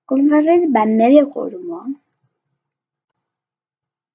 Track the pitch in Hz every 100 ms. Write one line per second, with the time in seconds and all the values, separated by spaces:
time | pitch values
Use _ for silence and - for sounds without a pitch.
0 | - 269 294 302 302 349 339 233 214 220
1 | 233 285 285 - - 381 175 170 240 285
2 | _ _ _ _ _ _ _ _ _ _
3 | _ _ _ _ _ _ _ _ _ _
4 | _